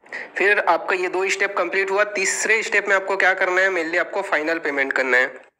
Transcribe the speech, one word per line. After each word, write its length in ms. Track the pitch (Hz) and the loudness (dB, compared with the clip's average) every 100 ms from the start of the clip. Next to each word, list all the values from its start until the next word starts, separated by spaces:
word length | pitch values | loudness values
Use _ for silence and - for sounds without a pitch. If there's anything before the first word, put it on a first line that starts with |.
| - - - - | -16 -14 -10 -2
फिर 220 | 190 202 | 2 2
आपका 340 | 190 214 - | 2 2 0
ये 140 | 190 180 | -2 -2
दो 200 | 180 190 | -2 -2
step 280 | - 196 - | -2 -2 -2
complete 340 | 175 190 190 | -2 -2 0
हुआ। 120 | 196 208 | 0 0
तीसरे 560 | 196 190 - - 220 | -2 -2 -2 0 0
step 260 | - 202 202 | 0 -2 2
में 60 | 196 | 2
आपको 200 | 190 190 | 2 2
क्या 160 | 185 | 2
करना 260 | 190 185 180 | 2 0 2
है, 80 | 190 | 2
mainly 280 | 180 160 175 | 0 -2 -2
आपको 240 | 165 202 | -2 -4
final 360 | 190 151 156 165 | -2 -2 0 -2
payment 340 | 156 139 139 | -2 -2 0
करना 240 | 135 131 123 | 0 2 2
है। 100 | 131 - - | 2 -2 -20